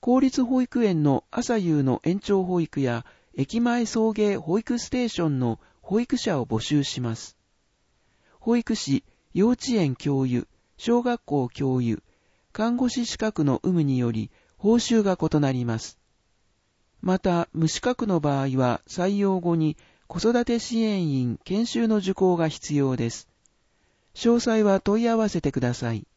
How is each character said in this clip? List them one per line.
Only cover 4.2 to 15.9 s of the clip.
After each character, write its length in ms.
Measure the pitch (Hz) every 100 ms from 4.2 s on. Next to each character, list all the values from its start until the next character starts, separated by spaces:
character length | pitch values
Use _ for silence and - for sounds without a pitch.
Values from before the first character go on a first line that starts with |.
| 208 196
保 200 | 156 190
育 200 | 226 240
ス 120 | -
テ 160 | 254 240
ー 20 |
シ 140 | -
ョ 60 | 170
ン 100 | 139
の 200 | 123 110 _ _
保 180 | - 202
育 160 | 240 247
者 240 | - 156
を 60 | 117
募 140 | -
集 240 | - 147
し 160 | 139 -
ま 160 | 123 113
す。 200 | - _ _ _ _ _ _ _ _ _ _ _
保 180 | - 240
育 180 | 233
士、 300 | 226 - 135 - _ _
幼 140 | - 214
稚 240 | 247 -
園 240 | 233 156 127
教 280 | 143 139
諭、 220 | 135 123 - _ _ _
小 260 | - 240
学 200 | 247 240
校 240 | - 147 123
教 320 | - 139 127
諭、 220 | 117 110 _ _ _ _ _
看 240 | - 220 240
護 120 | 254
師 160 | 247
資 140 | 233 -
格 260 | 220 -
の 160 | 143 127
有 80 | -
無 100 | 180
に 160 | 147 131
よ 120 | 120
り、 180 | 113 110 _ _ _
報 180 | 196
酬 280 | 233 - 226
が 160 | 202 180
異 200 | 160 156
な 120 | 143
り 120 | 131
ま 140 | 120 113
す。 200 | -